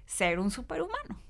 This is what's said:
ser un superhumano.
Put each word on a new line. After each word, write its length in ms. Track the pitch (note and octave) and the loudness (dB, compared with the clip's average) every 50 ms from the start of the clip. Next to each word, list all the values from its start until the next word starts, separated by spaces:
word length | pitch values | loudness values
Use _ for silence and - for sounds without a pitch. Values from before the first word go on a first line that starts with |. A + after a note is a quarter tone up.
| - | -12
ser 320 | - - - F#3+ F3 E3+ F3 | -8 0 2 4 4 4 4
un 120 | F#3+ G3+ | 2 2
superhumano. 680 | G3+ - B3 - - - - F#4+ A4+ C#5 - - - - - - | 0 0 -4 -4 -2 -2 0 0 -2 -4 -4 -8 -10 -12 -12 -14